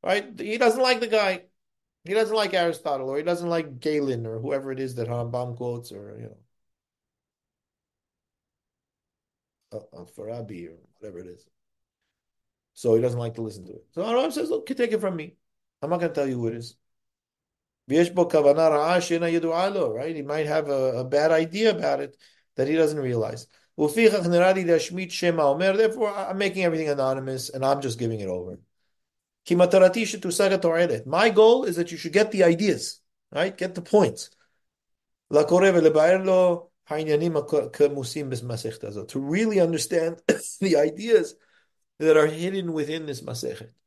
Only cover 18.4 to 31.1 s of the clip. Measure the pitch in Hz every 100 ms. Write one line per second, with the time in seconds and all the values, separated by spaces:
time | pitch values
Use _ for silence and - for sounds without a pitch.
18.4 | 143 151 160 147 156 180 170 170 170 165
19.4 | 165 165 190 202 135 113 151 160 139 151
20.4 | 151 156 147 139 131 120 131 143 156 165
21.4 | 165 190 220 175 147 139 143 _ _ _
22.4 | _ - 135 160 156 151 131 120 110 117
23.4 | - _ _ - 151 151 220 196 170 175
24.4 | 185 190 175 160 160 180 185 - 180 165
25.4 | 143 143 190 196 220 220 208 202 196 190
26.4 | 196 185 180 160 156 143 131 135 131 131
27.4 | 123 131 135 139 135 113 117 110 95 90
28.4 | 90 87 _ _ _ _ _ _ _ _
29.4 | - 175 180 190 185 202 220 202 185 170
30.4 | 196 190 175 165 175 113 131